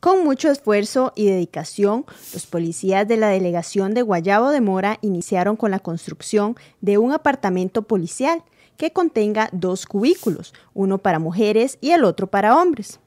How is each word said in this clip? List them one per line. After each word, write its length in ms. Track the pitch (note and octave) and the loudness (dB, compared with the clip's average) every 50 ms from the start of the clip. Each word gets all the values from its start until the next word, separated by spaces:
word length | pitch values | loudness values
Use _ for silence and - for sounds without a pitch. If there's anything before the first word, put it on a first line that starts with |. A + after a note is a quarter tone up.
| - F4 | 4 4
Con 140 | F#4+ F#4+ F4+ | 4 4 4
mucho 260 | D4+ C4+ C4 - D#4+ | 2 0 2 2 2
esfuerzo 600 | C#4 C#4 - G#3+ G#3+ G#3 G3+ A3 - C4 B3+ B3+ - | 2 2 2 0 2 2 2 0 0 0 0 0 0
y 120 | - G#3+ | 0 2
dedicación, 760 | G3+ F#3+ F#3 F3 E3 - D#3 D#3 - - - G3+ G3+ G#3 A#3+ D#4 - - - - - - | 2 2 2 -2 -4 -6 -10 -10 -10 -4 0 0 2 2 0 -4 -8 -16 -20 -20 -14 -14
los 100 | F3+ - | -14 -14
policías 640 | - - E3+ E3+ E3 E3+ - - F#3+ F#3+ F#3+ G#3 | -6 -6 -4 -4 -4 -6 -4 -2 0 0 0 2
de 100 | G#3 A#3 | 2 2
la 120 | A3 G#3+ G#3 | 2 2 2
delegación 680 | G3 F#3+ F#3+ F3+ F3 F3 E3 - - G3+ F#3+ F#3+ G#3+ | 2 2 0 0 -2 -2 -4 -4 -4 -2 -2 0 0
de 80 | A#3+ B3 | -2 0
Guayabo 480 | A3 G3 E3+ E3 F#3+ G3+ G#3 A#3 C4+ | 0 0 0 0 2 2 2 4 2
de 100 | D4 C#4+ | 2 2
Mora 380 | A#3+ G3+ F#3+ F#3+ F#3 G3+ G#3+ - - | 2 0 0 0 0 -2 -2 -2 -4
iniciaron 520 | G#3+ F#3+ E3+ E3+ - - F#3 F3+ G3+ G#3+ | -4 -4 -4 -4 -2 -2 0 0 0 0
con 160 | A3 - G#3+ | 0 -2 -2
la 80 | F#3+ F#3+ | -2 -2
construcción 760 | _ - E3 E3 - - D#3 - - - - G#3 G3+ G#3 A#3+ - - - _ _ | _ -6 -8 -8 -8 -12 -14 -14 -10 -2 0 0 0 0 -4 -8 -12 -20 _ _
de 180 | - F#3 G3+ G3+ | -2 0 2 2
un 140 | A3 B3 C#4+ | 2 2 0
apartamento 720 | D#4 - D4 C#4 C4+ - G3+ F3+ F3+ F#3 F#3+ _ A#3 G#3+ | 0 0 0 -2 0 -2 -2 0 0 -2 -2 _ -4 -2
policial 600 | _ A3+ G3 E3 E3+ - - B3 C#4 E4+ E4 - _ _ _ _ _ _ | _ -2 -2 -2 -4 -6 -4 -2 -2 -2 -2 -4 _ _ _ _ _ _
que 160 | _ D4+ E4 D#4+ | _ -6 -4 0
contenga 560 | - F4 E4 - A3+ G#3+ G#3 G#3 G#3+ G#3+ - - | 0 0 0 0 0 0 0 0 0 -2 -2 -2
dos 340 | F#3 E3 F#3 F3+ F#3+ - | -4 -2 -2 -4 -4 -6
cubículos, 680 | - - G3+ G#3 C4+ F4+ - - A3 F3 - E3+ - _ - _ _ _ | -4 -4 0 2 2 2 2 0 -4 -4 -4 -8 -18 _ -20 _ _ _
uno 240 | - G3 F#3+ F#3+ F#3+ | -4 -2 0 0 0
para 220 | - G3+ F3 D#3+ | 0 0 0 0
mujeres 580 | D#3+ D#3+ F3 F#3+ A#3 G#3 G#3+ A3 A#3 C4+ - _ | -2 -4 0 0 0 2 4 2 2 0 -2 _
y 120 | - C4+ E4+ | 0 0 2
el 100 | F4 C4+ | 4 4
otro 240 | G3 E3 - G3+ | 2 2 0 -4
para 340 | F#3+ - G3+ G3 G#3+ A#3+ D#4 | -2 -2 0 2 4 4 4
hombres. 380 | F4+ F4+ D#4 - G3+ - - _ _ | 4 2 0 -2 -6 -14 -16 _ _